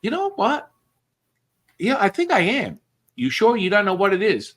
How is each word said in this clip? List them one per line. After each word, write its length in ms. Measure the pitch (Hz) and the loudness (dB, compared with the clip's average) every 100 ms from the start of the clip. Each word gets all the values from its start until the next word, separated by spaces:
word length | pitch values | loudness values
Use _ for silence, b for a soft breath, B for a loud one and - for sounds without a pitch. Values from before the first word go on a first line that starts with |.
You 100 | 202 | -4
know 200 | 320 392 | -4 -6
what? 400 | 403 208 294 - _ _ _ _ _ _ _ _ _ _ _ | -2 -2 -2 -6 _ _ _ _ _ _ _ _ _ _ _
Yeah, 180 | 190 269 | -2 2
I 100 | 196 | 0
think 220 | - 349 | 0 0
I 100 | 285 | 2
am. 380 | 175 247 98 78 _ _ _ | 2 0 -4 -8 _ _ _
You 140 | - 123 | -6 -4
sure 280 | - 220 240 | 2 2 2
you 120 | 220 | 2
don't 160 | 208 | 2
know 80 | 202 | 0
what 200 | 185 196 | 0 0
it 80 | 185 | 2
is? 340 | 214 135 - | 0 -2 -4